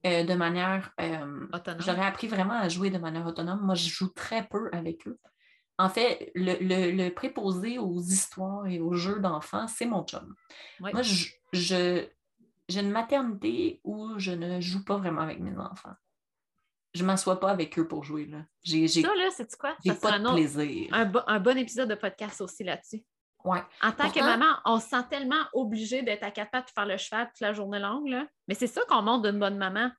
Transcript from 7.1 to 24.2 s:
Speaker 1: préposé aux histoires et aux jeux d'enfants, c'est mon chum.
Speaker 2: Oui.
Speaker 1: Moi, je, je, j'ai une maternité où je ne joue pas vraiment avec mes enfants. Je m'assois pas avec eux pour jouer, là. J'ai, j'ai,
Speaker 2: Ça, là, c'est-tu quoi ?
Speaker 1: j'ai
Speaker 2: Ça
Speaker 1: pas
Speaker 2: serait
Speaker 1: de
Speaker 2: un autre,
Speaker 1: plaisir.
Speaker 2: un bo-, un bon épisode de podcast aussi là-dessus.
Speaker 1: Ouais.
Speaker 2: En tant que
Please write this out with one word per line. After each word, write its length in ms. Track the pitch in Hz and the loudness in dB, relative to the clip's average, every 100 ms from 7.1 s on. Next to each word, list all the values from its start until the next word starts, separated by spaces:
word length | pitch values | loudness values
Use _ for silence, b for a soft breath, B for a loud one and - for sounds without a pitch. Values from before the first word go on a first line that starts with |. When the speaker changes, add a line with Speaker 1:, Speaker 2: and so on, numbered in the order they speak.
Speaker 1:
préposé 680 | 180 262 - 202 180 220 247 | -2 -6 -2 -2 0 -2 -2
aux 220 | 196 175 | -2 -2
histoires 680 | 175 190 - - 190 202 196 | 0 0 0 -4 -6 -4 -4
et 140 | 175 | -2
aux 140 | 165 | 0
jeux 240 | 175 180 208 | 0 0 0
d'enfants, 460 | 190 156 - 202 220 | 0 -2 -4 -6 -6
c'est 200 | - 240 | -4 -2
mon 180 | 202 | -2
chum. 300 | 160 - - - _ B B B | -2 -10 -12 -20 _ B B B
Speaker 2:
Oui. 120 | 185 | -4
Speaker 1:
Moi, 100 | 220 | -2
je, 280 | 240 185 165 - _ | 2 2 0 -10 _
je, 540 | 180 175 185 180 180 - _ _ _ _ _ - | -2 2 2 4 2 -2 _ _ _ _ _ -6
j'ai 120 | 185 | -2
une 100 | 202 | 0
maternité 880 | 214 233 277 247 196 214 - - - | 0 2 2 2 -2 -2 0 0 -2
où 360 | - 214 220 214 | -8 -6 -6 -4
je 120 | 190 | -2
ne 280 | 175 170 180 | -2 -2 -2
joue 240 | 180 190 | -2 -4
pas 120 | 196 202 | -2 -2
vraiment 240 | 185 156 | 0 -2
avec 180 | 160 - | -4 -4
mes 160 | 185 190 | -8 -8
enfants. 360 | - 185 - - _ _ _ _ _ _ _ _ _ | -10 -14 -18 -20 _ _ _ _ _ _ _ _ _
Je 100 | 170 | -2
m'assois 360 | 185 190 - 185 | 2 2 2 2
pas 100 | 190 | 2
avec 260 | 190 151 - | 2 0 0
eux 100 | 165 | -2
pour 160 | 156 | -2
jouer, 220 | 143 151 151 | -6 -8 -8
là. 120 | 151 160 _ | -12 -14 _
J'ai, 240 | 170 160 160 | -2 4 4
j'ai, 160 | 165 | 4
Speaker 2:
Ça, 100 | 320 403 | 4 4
là, 120 | 370 | 2
c'est-tu 220 | 370 - - | -2 -10 -6
quoi ? 180 | 285 311 | -6 0
Speaker 1:
j'ai 60 | 190 | 0
Speaker 2:
Ça 60 | 208 | 2
Speaker 1:
pas 120 | 214 | 2
Speaker 2:
serait 100 | 202 | 4
Speaker 1:
de 40 | |
Speaker 2:
un 20 | 226 | 4
autre, 60 | 170 | 4
Speaker 1:
plaisir. 520 | 151 143 147 131 - | 4 2 -2 -2 -2
Speaker 2:
un 120 | 214 214 | 2 2
bo-, 180 | 214 - | 2 2
un 140 | 214 | 2
bon 180 | 208 262 | 4 2
épisode 300 | 240 233 247 | 0 -2 -2
de 80 | 208 | -2
podcast 440 | 202 - 214 - | -4 -6 -12 -8
aussi 220 | 190 - | -10 -8
là-dessus. 400 | 185 - - 220 _ _ _ _ | -6 -6 -8 -14 _ _ _ _
Speaker 1:
Ouais. 180 | 180 175 - - | -2 -2 -4 0
Speaker 2:
En 80 | 220 | 0
tant 140 | - 294 | 2 2
que 120 | 311 | 4